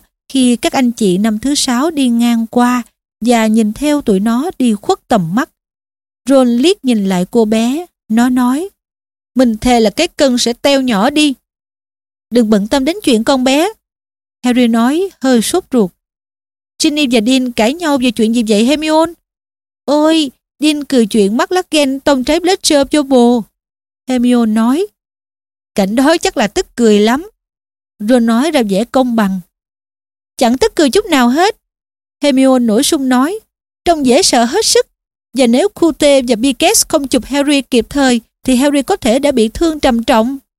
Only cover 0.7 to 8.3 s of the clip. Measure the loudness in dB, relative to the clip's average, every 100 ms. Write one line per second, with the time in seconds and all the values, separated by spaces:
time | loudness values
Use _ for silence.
0.7 | -2 -2 0 0 0 0 -2 -4 -4 -2
1.7 | -2 -2 -2 -2 0 0 0 -2 0 0
2.7 | -2 -6 _ _ -8 -2 0 2 0 0
3.7 | -2 -2 -2 0 0 0 -2 -4 -2 -2
4.7 | -2 -2 -4 0 -2 0 -4 -4 _ _
5.7 | _ _ _ _ _ 0 2 2 2 0
6.7 | 0 -2 -2 0 -2 -2 0 0 0 -2
7.7 | -4 -8 _ -4 0 2